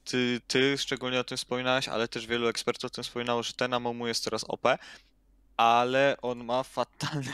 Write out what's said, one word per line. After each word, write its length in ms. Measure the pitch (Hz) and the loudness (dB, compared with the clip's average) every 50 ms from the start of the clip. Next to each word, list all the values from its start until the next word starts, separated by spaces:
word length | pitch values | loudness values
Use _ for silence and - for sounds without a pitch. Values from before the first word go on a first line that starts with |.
| _ | _
ty, 360 | - - 127 123 123 123 117 - | -2 0 2 2 2 0 -2 -4
ty 300 | - - 131 131 139 139 | 0 2 4 4 4 2
szczególnie 420 | 135 - - 139 113 123 127 127 127 | 0 -2 -4 -4 -4 -2 -2 -2 -2
o 40 | 120 | -2
tym 140 | - 131 | -2 -6
wspominałeś, 500 | 123 - - 123 123 127 127 127 135 135 | -8 -4 -4 -4 -2 0 2 2 2 0
ale 200 | - - 107 117 | 0 -2 -2 -2
też 200 | 117 - 120 113 | -2 -4 -8 -4
wielu 200 | 110 120 120 120 | -2 -2 0 0
ekspertów 440 | 117 113 - - 123 117 - - 123 | 0 0 0 -2 -2 -4 -4 -6 -8
o 20 | - | -6
tym 80 | - 120 | -8 -10
wspominało, 400 | - - 120 120 123 120 117 113 | -8 -6 -4 -2 0 0 0 0
że 100 | - - | -4 -4
ten 200 | - 127 123 127 | -4 -2 0 0
Amumu 340 | 120 120 120 120 120 120 | 0 0 -2 -4 -2 -4
jest 160 | 117 113 - - | -2 -2 -2 -2
teraz 200 | - 113 110 - | -2 -4 -4 -4
O 140 | - - | -6 -6
P, 200 | - - 120 135 - - - - - - _ _ _ _ _ _ _ _ _ _ | 0 2 2 2 2 -2 -12 -20 -20 -20 _ _ _ _ _ _ _ _ _ _
ale 600 | - 117 117 117 120 123 123 131 135 139 139 131 - | 4 6 6 6 6 4 4 4 4 4 4 4 0
on 220 | - 123 123 120 120 | -2 -4 -4 -4 -4
ma 200 | 117 123 131 131 | -2 -2 -2 -2
fatalne 720 | - - 131 120 - _ _ - - - 143 131 123 | -2 -2 -4 -4 -4 _ _ -6 -4 -4 -4 -6 -6